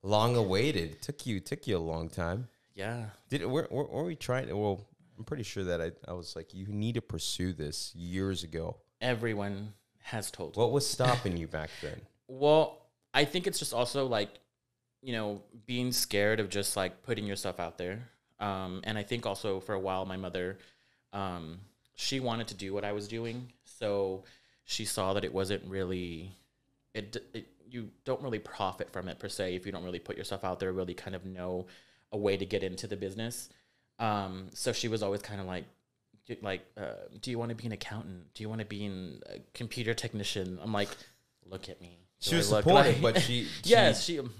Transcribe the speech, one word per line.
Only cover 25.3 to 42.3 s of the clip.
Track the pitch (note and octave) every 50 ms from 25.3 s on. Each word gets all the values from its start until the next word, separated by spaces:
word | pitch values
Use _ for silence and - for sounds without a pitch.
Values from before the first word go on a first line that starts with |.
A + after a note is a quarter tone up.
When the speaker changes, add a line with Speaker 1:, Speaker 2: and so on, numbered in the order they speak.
Speaker 2:
wasn't | - F#2 G2 F#2 G#2 - -
really, | F#2 F#2+ G2 F#2+ F2+ F#2+ F#2 F2+ F2 E2+ D#2+ E2 F#2+ F#2+ - _ _ _ _ _ _ _ _ _ _ _
it, | A2 G#2 G#2+ - A#2 - - -
it, | A2+ G#2+ - _ _ - -
you | B2 A#2+ A2+ G2+ - _ _
don't | C3+ C3 -
really | D3+ C3+ A#2 G#2+
profit | - - - - G2+ F#2+ - - F2 -
from | - F#2+ F#2 F#2
it | - -
per | - G2
se | - - G2 F#2 F2+
if | F#2 F#2
you | G2+
don't | F#2+ F2 F2
really | F2+ F2+ E2+
put | - - - -
yourself | F#2+ - G2 F#2+ -
out | F#2 F2+ -
there, | F#2+ F#2
really | F#2 F#2+ F#2 F2+ F2
kind | - - G2 F#2+
of | F#2 F2+
know | F#2+ F#2 F2+ F2+ F#2 F#2 F2+ F#2 F#2 - - - _ _ _ _ _
a | - G#2+
way | G#2 G2+ G2 F#2+
to | G2
get | F#2+ G#2+ G2 F#2
into | F#2+ F2+ F#2 -
the | G2+ G#2 F#2+
business. | G2+ F#2+ F#2+ G#2+ A2+ A#2 A#2+ - - - - _ _ _ _ _ _ _ _ -
Um, | A#2 A2 G#2+ G#2 G2 F#2+ F#2 F#2+ F#2+ - -
so | - - B2+ A2+
she | - - A#2
was | A2 A2
always | G#2 G2 G2+ G2+
kind | - - G#2 G2
of | G2 F#2
like, | F#2 F2+ F2+ - _ _ _ _ _ _ _ _ _ _ _
d-, | - A#2 -
like, | G#2 G2+ F#2+ F#2 - - _ -
uh, | G2 C2 A1 G1+ G1+ - - G#2
"Do | - C3+
you | B2 A2+
wanna | A#2 A#2 A#2
be | A2+ -
an | A#2
accountant? | A2 G2+ - - - A2 - E2+ F#2+ F2+ E2 - _
Do | - G#2+
you | G#2+
wanna | A2 A2+ G#2+
be | G#2 G#2+ G2+ G#2
an, | G2+ F#2+ F#2 F#2 F2 C2+ - - -
a | G1+ - - - _
computer | - A#2+ A2 - B2+ A#2 A2 A#2
technician?" | - - A2+ - G#2 G2+ - - G#2 F#2 F#2 F#2 F2
I'm | - A2 A2
like, | G2+ G2+ G2+ - - - - - _ _ _ _ _ _
"Look | F2 F#2+ F#2+ - -
at | F#2 -
me." | F2+ F2 F2 E2+ - _ _ _
Speaker 1:
She | - -